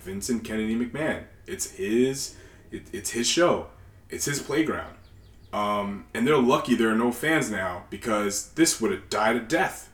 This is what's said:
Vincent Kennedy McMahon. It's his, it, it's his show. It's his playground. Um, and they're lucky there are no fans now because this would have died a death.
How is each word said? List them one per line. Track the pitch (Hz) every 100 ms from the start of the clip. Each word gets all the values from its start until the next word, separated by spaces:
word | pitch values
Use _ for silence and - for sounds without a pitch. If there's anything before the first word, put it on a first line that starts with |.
Vincent | 92 98 - 117 107
Kennedy | 110 110 113
McMahon. | 120 139 156 98 - - -
It's | 95 -
his, | - 98 113 131 135 - - - - -
it, | 107 -
it's | 95 -
his | 117 120
show. | - 175 110 - - - - -
It's | - -
his | 139
playground. | - 160 151 90 - - - - - - -
Um, | 107 104 104 101 101 -
and | - 120
they're | 151
lucky | 120 - - 113
there | 113
are | 110
no | 120
fans | 120 151 160 120
now | 101 92 90 -
because | 98 120 107 101 98 -
this | - 165 -
would | 110
have | 92 -
died | 104 110 120
a |
death. | 113 165 190 - -